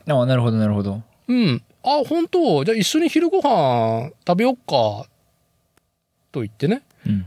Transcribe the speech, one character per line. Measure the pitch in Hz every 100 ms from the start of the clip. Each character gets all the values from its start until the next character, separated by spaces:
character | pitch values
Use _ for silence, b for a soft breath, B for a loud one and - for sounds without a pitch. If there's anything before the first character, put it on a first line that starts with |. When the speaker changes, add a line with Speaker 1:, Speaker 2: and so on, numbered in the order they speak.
| -
Speaker 1:
あ | 135
あ、 | 123
な | 127
る |
ほ | 117
ど、 | 110
な | 107
る |
ほ | 104
ど。 | 101 101 - _ -
Speaker 2:
う |
ん。 | 247 208 113 - _
「あ、 | 254 294 254
本 | 339 339
当？ | 359 294 151
じ | 156
ゃ |
あ | 226
一 | 185
緒 | 311
に | 330
昼 | 311 339
ご | 381
飯 | 285 208 139 120 113 113 139 - -
食 | 180
べ | 240
よ |
っ | 247
か」 | - 143 110 104 - _ _ _ _ _ _ _ _ _ _ _ _
と | 147
言 | 107
っ |
て | - 143
ね。 | 254 - B -
Speaker 1:
う |
ん。 | 101